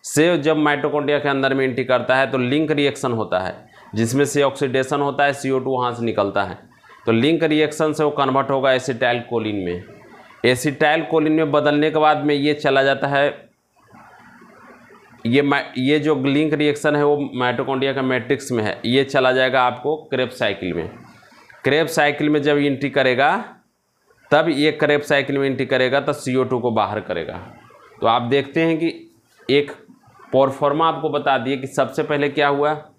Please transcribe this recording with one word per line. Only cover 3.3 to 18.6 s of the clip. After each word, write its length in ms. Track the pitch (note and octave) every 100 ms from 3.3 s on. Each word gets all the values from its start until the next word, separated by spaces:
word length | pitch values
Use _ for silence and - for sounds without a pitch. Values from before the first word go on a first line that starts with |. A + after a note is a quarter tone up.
| F#2
है, 140 | F#2 - - - - G#2
जिसमें 280 | A2+ C3+ C#3
से 160 | C#3+
oxidation 580 | C#3 C3+ C#3 C3 C3 C#3+
होता 240 | C#3+ C3+ C#3+
है, 80 |
सी 180 | C#3 C3+
ओ 80 | C3
टू 120 | C3+
वहाँ 200 | B2+ B2
से 100 | A2+ A#2
निकलता 380 | G#2 G2+ G2+
है, 140 | F#2+ F2+ - _ - - -
तो 60 |
लिंक 320 | A2+ C#3 E3
रिएक्शन 500 | D#3 D3+ D3+ D3+ D#3
से 100 | D3+
वो 60 | D3+
कन्वर्ट 380 | D3 C3+ C3 C3+
होगा 220 | C3+ C3+
एसिटाइल 460 | B2+ B2+ A#2 B2 A#2+
कोलिन 340 | A#2 A#2 G#2+ G#2
में। 260 | F2 F2 - - - - - - A#2+
एसिटाइल 580 | B2 D3+ C3 D3+ D3+
कोलिन 300 | D3 D#3+ D#3
में 180 | D#3 D#3
बदलने 380 | D3 D3 D3 D#3
के 80 | D#3
बाद 240 | D#3 D3 D3
में 80 | C#3+
ये 180 | D3 D3
चला 280 | D3 C3+
जाता 240 | C3+ C#3 C#3
है, 420 | C#3 C#3+ - - _ _ _ _ - - - - - - - - - - - - - A#2
ये 160 | C3+
मा-, 200 | C#3+ C#3+ - B2
ये 220 | C3 D3+
जो 160 | D3 C#3+
लिंक 360 | C3+ C#3 D#3
रिएक्शन 420 | D3 D3 C#3+ D#3 D3
है 100 | D3
वो 240 | D3 C#3+ B2
माइटोकॉन्ड्रिया 580 | B2 A#2+ C3 C3+ C3+
का 80 | C3+
मैट्रिक्स 480 | C3 B2+ A2+ C#3 -
में 120 | A#2+